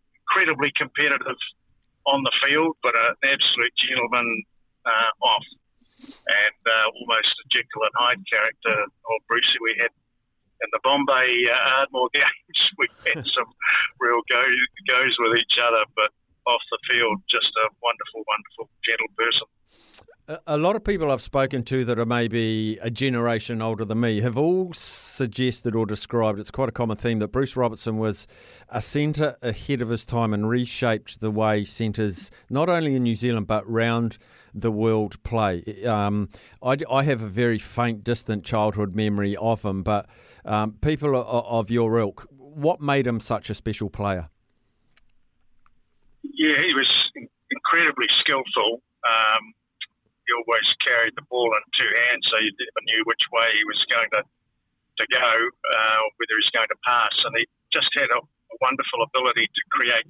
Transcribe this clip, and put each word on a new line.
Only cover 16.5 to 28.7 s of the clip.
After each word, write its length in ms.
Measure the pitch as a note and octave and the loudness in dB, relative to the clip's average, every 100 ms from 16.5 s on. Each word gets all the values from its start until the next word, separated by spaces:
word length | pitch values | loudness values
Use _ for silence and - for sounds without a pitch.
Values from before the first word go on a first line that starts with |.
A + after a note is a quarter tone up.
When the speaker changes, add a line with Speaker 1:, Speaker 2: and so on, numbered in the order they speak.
| A#2+ - | -2 -2
Speaker 1:
the 80 | A2+ - | -6 -2
field, 320 | A#2+ A#2 G2+ - | 0 0 0 -2
just 220 | A#2+ - A2+ | 0 0 0
a 40 | A2 - | -2 -2
wonderful, 400 | A#2+ A#2 - A2+ G#2+ | -4 -4 -8 -10 -4
wonderful, 420 | G#2+ - - A2 _ A#2 | -6 -6 -16 -16 _ -2
gentle 220 | A2 A2 - | -2 -4 -2
person. 300 | A#2 A2 - _ _ - - - - _ - | 0 0 -4 _ _ -20 -20 -20 -20 _ -14
Speaker 2:
A, 260 | D#3+ - | -10 -4
a 20 | D3+ | 0
lot 200 | F3 G#3+ | 2 0
of 80 | |
people 260 | G#3 G3 D3+ | -2 0 0
I've 100 | C3 | -2
spoken 440 | - C3+ C3+ C3+ | -2 -2 0 -2
to 200 | A2+ C3 | -2 -2
that 140 | A#2+ A2+ | 0 0
are 80 | A#2 | 0
maybe 720 | A#2+ A#2 A#2 A2 A2 A2 G#2 | 0 0 0 0 0 -2 -4
a 80 | A#2 | -6
generation 720 | A2+ C3+ A#2+ A#2 A2+ - A2+ | -2 -2 0 0 0 -2 -4
older 240 | A2+ G#2+ | -4 -4
than 140 | G#2 A2 | -2 0
me 220 | A#2 G#2+ | 2 2
have 180 | B2 A2+ | 0 0
all 340 | D#3+ F#3 F#3 | 2 2 -2
suggested 1000 | - - - - - B2 B2+ B2+ - A#2+ | -6 -8 -8 -8 -4 -4 -2 -2 -2 -2
or 120 | A2+ G#2 | -2 -2
described, 520 | G#2 - A#2+ A2 G2+ | -4 -4 -2 0 -2
it's 140 | G2+ | -8
quite 160 | - B2+ | -4 -4
a 40 | |
common 240 | - A#2 G#2+ | -2 -4 -2
theme, 220 | A#2+ A2 | -2 -2
that 140 | G#2 | -2
Bruce 240 | B2+ C3+ B2+ | -2 -4 -2
Robertson 420 | A#2+ A2+ A#2 A2 | -2 -4 -6 -2
was 300 | A2 F#2+ - - - - | -2 -4 -10 -20 -20 -20
a 120 | - | -10